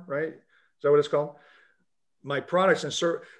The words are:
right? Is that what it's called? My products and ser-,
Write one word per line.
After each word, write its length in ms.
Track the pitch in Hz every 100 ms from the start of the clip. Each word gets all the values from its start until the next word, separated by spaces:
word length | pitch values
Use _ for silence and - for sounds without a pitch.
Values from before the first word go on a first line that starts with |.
| -
right? 220 | 143 160
Is 520 | - _ _ _ _
that 100 | 143
what 80 | 147
it's 100 | 143
called? 260 | 151 151 - _ _ _ _ _ _ _ _
My 180 | 135 139
products 420 | 131 175 190 156
and 80 | 151
ser-, 320 | - 170 165 - -